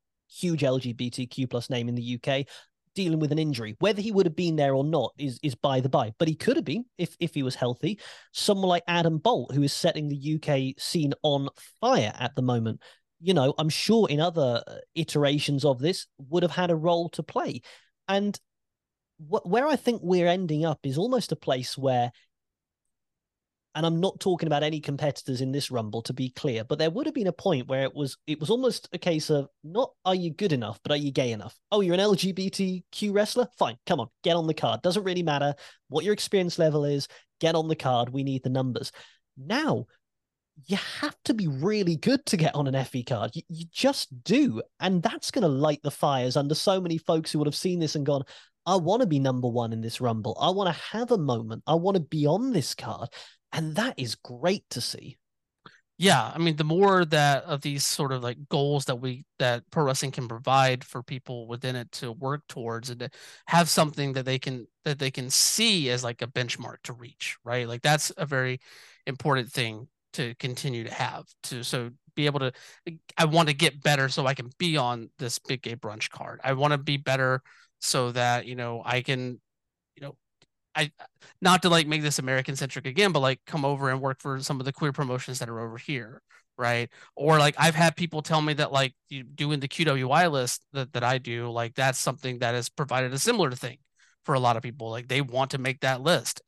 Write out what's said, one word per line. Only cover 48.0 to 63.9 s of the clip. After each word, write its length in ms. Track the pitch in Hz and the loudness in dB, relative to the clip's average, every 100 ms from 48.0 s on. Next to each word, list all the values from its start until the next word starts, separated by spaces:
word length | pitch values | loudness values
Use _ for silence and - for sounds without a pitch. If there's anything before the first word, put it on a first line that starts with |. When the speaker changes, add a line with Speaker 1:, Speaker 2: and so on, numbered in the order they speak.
Speaker 1:
gone, 160 | 139 139 - - - _ 170 | 0 -2 -4 -14 -20 _ 0
"I 80 | |
wanna 320 | 190 156 233 220 | 2 2 2 2
be 100 | 143 | 2
number 300 | 135 127 123 | 2 2 0
one 260 | 120 113 | 0 -2
in 80 | 113 | -4
this 180 | 113 - | -6 -2
Rumble. 380 | 123 113 107 - | -2 -2 -4 0
I 120 | 165 | 0
wanna 220 | 190 185 | 2 0
have 360 | 147 - 214 240 | -2 -6 -4 0
a 80 | 226 | 2
moment. 460 | 139 117 110 117 | 2 -2 -4 -6
I 80 | - | 0
wanna 280 | 165 185 190 | 2 2 0
be 260 | 135 156 147 | 0 0 2
on 260 | 185 262 | 2 2
this 220 | 196 - | 0 -2
card." 340 | - 117 107 - - - _ - | -6 -10 -10 -12 -14 -20 _ -10
And 200 | 160 156 | -6 -4
that 180 | 156 247 - | -2 -4 -4
is 180 | 120 | -8
great 480 | - - 120 165 202 - | -8 -14 -4 -2 -2 -4
to 100 | 123 | -8
see. 380 | - - 139 - _ _ _ _ - _ _ - | -8 -10 -14 -20 _ _ _ _ -20 _ _ 2
Speaker 2:
Yeah, 320 | 190 139 113 | 6 6 2
I 60 | 156 | 0
mean, 160 | 170 | 0
the 80 | 151 | 2
more 420 | 156 170 196 185 | 2 4 6 6
that 380 | 160 156 143 135 | 4 4 4 4
of 180 | 170 143 | 0 -4
these 240 | 147 139 | -4 -2
sort 260 | - - 139 | -2 0 -2
of, 120 | 127 | -2
like, 260 | 120 135 143 | -4 -8 -2
goals 360 | 151 143 143 | 0 2 0
that 100 | 139 | 0
we, 300 | 123 131 123 - - | -4 -4 -8 -10 -2
that 240 | 127 120 - | 0 0 -2
pro 140 | 170 | 0
wrestling 260 | 139 131 135 | 2 0 -4
can 180 | 135 117 | -6 -8
provide 560 | 117 131 135 131 127 | -4 2 4 4 2
for 200 | - 131 | -4 -12
people 440 | - 131 - 120 113 | -10 -12 -10 -10 -8
within 280 | 120 127 | -8 -6
it 160 | 127 117 | -6 -8
to 200 | - 123 | -10 -10
work 300 | 113 135 147 - | -6 -4 -6 -8
towards 400 | - 117 113 127 | -10 -6 -6 -8
and 100 | 120 | -10
to 100 | 120 - - - | -12 -12 -20 -14
have 240 | - 170 165 | 2 4 6
something 440 | - 156 | 4 2